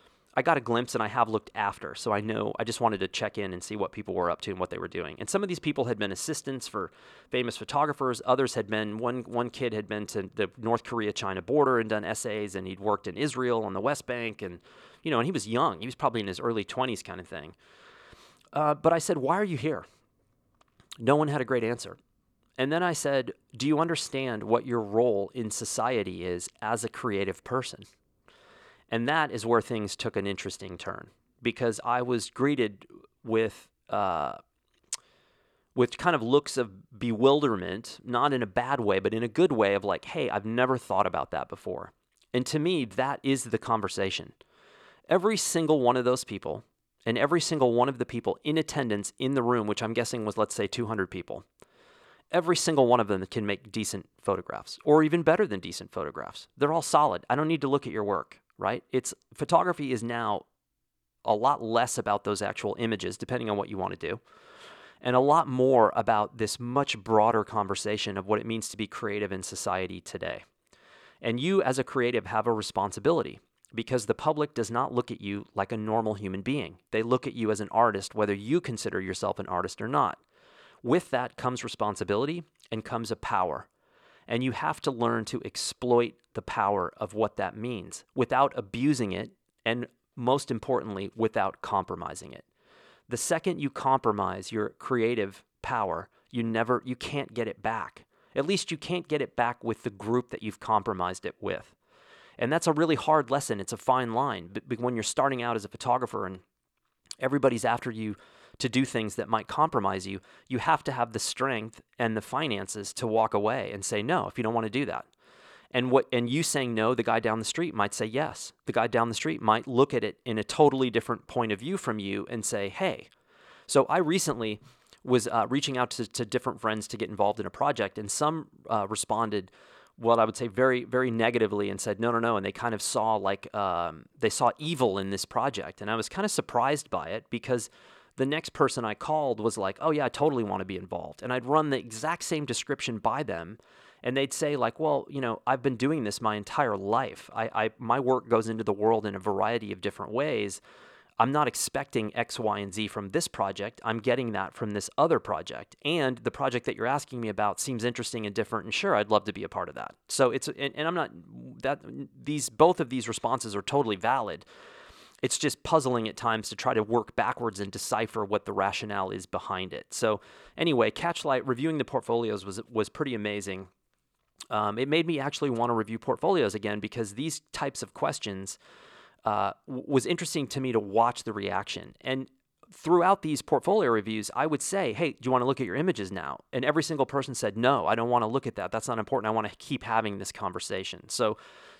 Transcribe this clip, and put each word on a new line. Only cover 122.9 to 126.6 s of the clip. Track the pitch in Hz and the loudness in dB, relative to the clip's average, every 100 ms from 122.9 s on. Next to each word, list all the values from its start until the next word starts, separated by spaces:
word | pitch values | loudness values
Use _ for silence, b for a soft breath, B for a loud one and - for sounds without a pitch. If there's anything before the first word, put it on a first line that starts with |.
| - - _ b b b b b | -4 -12 _ b b b b b
So | 143 131 | 4 4
I | 175 | 4
recently | 156 180 160 117 110 104 b b b b | 4 2 0 -2 -2 -4 b b b b
was, | - 123 113 | 4 4 4
uh, | 113 107 | 0 2
reaching | 139 139 127 | 2 0 0
out | 123 | -2
to, | - 113 | -2 -6
to | - | -4
different | 113 127 131 - | -2 -2 -2 -2